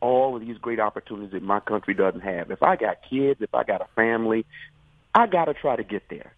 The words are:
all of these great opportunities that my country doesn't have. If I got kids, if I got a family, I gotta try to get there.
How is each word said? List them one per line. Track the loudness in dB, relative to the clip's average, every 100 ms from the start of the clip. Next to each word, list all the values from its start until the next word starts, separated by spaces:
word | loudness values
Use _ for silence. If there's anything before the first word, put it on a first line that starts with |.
all | 2 4 2 0
of |
these | -8 -8
great | -4 0
opportunities | 0 -2 -10 -12 -8
that | -6
my | 0 0
country | 0 -4 -2
doesn't | 2 2 0
have. | -4 -6 -6
If | 0
I | 2 2
got | -2 -4 -6
kids, | -2 0 0
if | -2
I | -2
got | -2 -4
a | -4 2
family, | 2 2 2 0 -2 -12 -20 _ _ _ _
I | 2 4
gotta | 2 0
try | 0 -2 -2
to |
get | -4 -8 -8
there. | -14 -12